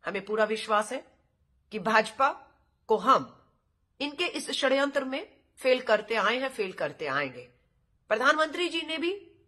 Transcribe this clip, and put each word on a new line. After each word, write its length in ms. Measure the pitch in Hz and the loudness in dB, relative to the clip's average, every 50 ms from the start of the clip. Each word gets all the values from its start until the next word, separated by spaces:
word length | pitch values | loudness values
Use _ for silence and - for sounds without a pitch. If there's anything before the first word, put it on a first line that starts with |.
| _ | _
हमें 200 | 165 185 196 190 | -6 -8 -6 -6
पूरा 180 | 196 214 220 220 | -4 0 0 0
विश्वास 480 | 208 220 220 - - 220 208 214 - | 0 0 -4 -2 0 0 0 0 0
है 140 | 247 269 - _ _ _ _ _ _ _ _ _ _ _ _ _ | -6 -10 -10 _ _ _ _ _ _ _ _ _ _ _ _ _
कि 80 | - 214 | -10 -6
भाजपा 500 | 175 226 220 226 220 220 - - 269 277 330 - - - _ _ _ _ _ _ _ _ | -2 2 4 4 4 2 0 2 2 2 2 -2 -12 -20 _ _ _ _ _ _ _ _
को 100 | 220 208 | 0 2
हम 460 | 180 240 262 202 135 - - _ _ _ _ _ _ _ _ _ _ _ _ _ | 6 6 4 4 4 -2 -14 _ _ _ _ _ _ _ _ _ _ _ _ _
इनके 240 | 269 294 294 - 359 | -8 -6 -4 -4 -4
इस 260 | 339 - 302 - - | -4 -2 -6 -8 -6
षड्यंत्र 520 | 277 - - 262 262 269 277 285 277 285 269 | -6 -2 2 2 2 2 2 0 0 -2 -4
में 240 | 262 262 285 381 - _ _ _ _ _ - | -2 -6 -8 -8 -10 _ _ _ _ _ -4
फेल 240 | - 262 254 254 | 2 2 2 2
करते 340 | 247 - 220 208 220 - 226 | 4 2 2 2 2 0 -2
आए 220 | 226 190 202 226 254 | 0 0 0 0 0
हैं, 120 | 262 269 | -2 -4
फेल 220 | 262 - 208 190 | -4 -4 -6 -6
करते 360 | 180 - 170 147 147 - 160 147 | -4 -6 -6 -6 -6 -6 -6 -2
आएंगे। 420 | 135 139 147 135 123 123 123 - _ _ _ _ _ _ _ _ _ _ _ _ | -2 -2 -2 -4 -6 -12 -18 -18 _ _ _ _ _ _ _ _ _ _ _ _
प्रधानमंत्री 600 | 214 220 247 277 302 311 311 320 311 339 359 339 | -2 2 4 2 4 4 2 -2 0 -2 -2 -2
जी 120 | 330 339 | -2 -4
ने 160 | 330 302 320 320 | -6 -4 -6 -4
भी 340 | 320 339 392 403 - - - _ _ | -2 -4 -4 -4 -10 -18 -20 _ _